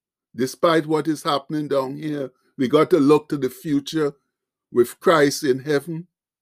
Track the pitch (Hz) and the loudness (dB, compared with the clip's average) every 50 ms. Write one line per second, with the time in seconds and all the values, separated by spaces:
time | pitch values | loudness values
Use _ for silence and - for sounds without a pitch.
0 | _ _ _ _ _ _ - - - - - - - 170 165 165 151 151 160 151 | _ _ _ _ _ _ -8 -6 -6 -6 -4 -2 0 0 2 0 0 0 -2 -2
1 | 143 160 151 143 - 165 151 139 - - 160 151 151 139 139 139 131 131 139 147 | -2 -4 -6 -4 -4 -4 -4 -4 -4 -6 -6 -6 -4 -2 -2 -2 -2 -4 -6 -10
2 | 156 156 147 143 135 127 - _ _ _ _ - 127 117 139 151 156 147 180 160 | -8 -8 -8 -8 -8 -10 -12 _ _ _ _ -4 0 2 4 2 4 4 4 4
3 | 139 139 151 147 151 - 156 143 131 127 - - - 165 143 143 139 - 160 160 | 6 6 4 4 2 0 -4 -4 -4 -6 -6 -8 -6 -4 -4 -4 -4 -4 -4 -4
4 | 151 143 147 _ _ _ _ _ _ _ _ _ _ _ - 123 120 - - - | -4 -4 -6 _ _ _ _ _ _ _ _ _ _ _ 0 0 0 0 -2 -2
5 | - 190 170 156 143 143 139 - 156 139 127 131 127 151 147 139 139 175 160 160 | 2 2 4 4 4 2 0 0 -2 -2 -2 -2 -2 -2 -4 -4 -4 -6 -10 -12
6 | 175 - _ _ _ _ _ _ | -12 -16 _ _ _ _ _ _